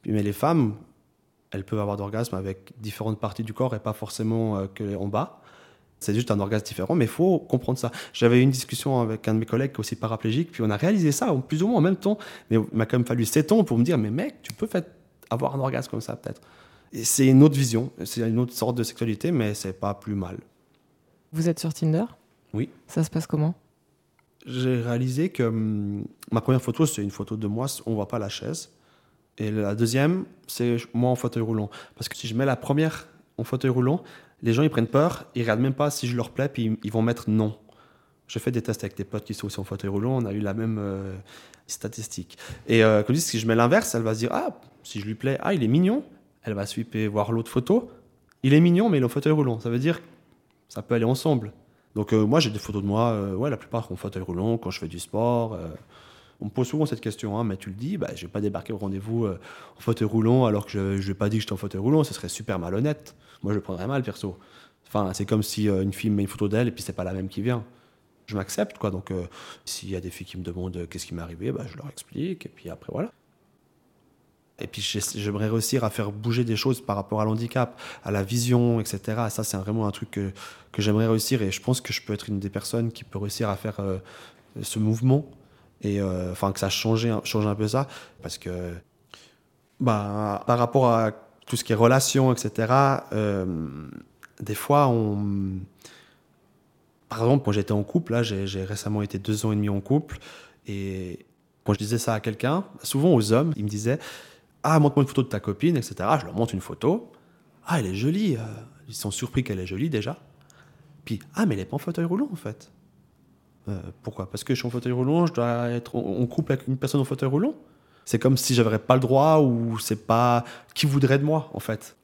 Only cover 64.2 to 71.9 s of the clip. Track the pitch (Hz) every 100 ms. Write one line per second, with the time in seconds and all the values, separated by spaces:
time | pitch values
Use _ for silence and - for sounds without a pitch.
64.2 | 101 92 - - - _ _ 107 98 92
65.2 | 98 110 104 - 107 95 98 - 113 104
66.2 | 98 - 104 107 120 - - 92 90 95
67.2 | 95 - 110 123 104 - _ _ _ _
68.2 | - 104 95 - 208 - 104 95 - 92
69.2 | 87 - - - - - 95 95 90 -
70.2 | 90 95 87 87 90 87 85 87 - 87
71.2 | 82 85 107 - 117 - 143